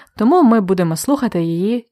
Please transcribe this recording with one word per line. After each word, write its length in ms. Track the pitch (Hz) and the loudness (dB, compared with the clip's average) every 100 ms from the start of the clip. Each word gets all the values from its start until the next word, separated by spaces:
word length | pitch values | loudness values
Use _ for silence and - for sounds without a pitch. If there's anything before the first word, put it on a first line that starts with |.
| - - | -20 -2
тому 260 | 214 359 | 2 4
ми 180 | 269 226 | 4 2
будемо 360 | 185 185 170 160 | 0 0 -2 -2
слухати 460 | - 285 240 175 | -2 -2 -2 -2
її 480 | 165 165 196 240 - | -4 -2 -4 -4 -8